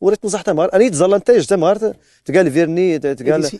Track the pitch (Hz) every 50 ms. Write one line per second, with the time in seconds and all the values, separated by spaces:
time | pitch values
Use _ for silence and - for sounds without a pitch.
0 | - 185 214 208 - 208 185 202 - - 180 151 165 185 - 190 226 254 185 139
1 | 170 185 202 202 190 - 240 226 156 - 196 190 160 170 202 208 220 214 196 -
2 | _ _ _ _ _ - 139 180 185 156 131 156 170 156 165 175 185 185 165 151
3 | 143 143 139 127 123 127 151 160 160 147 - 202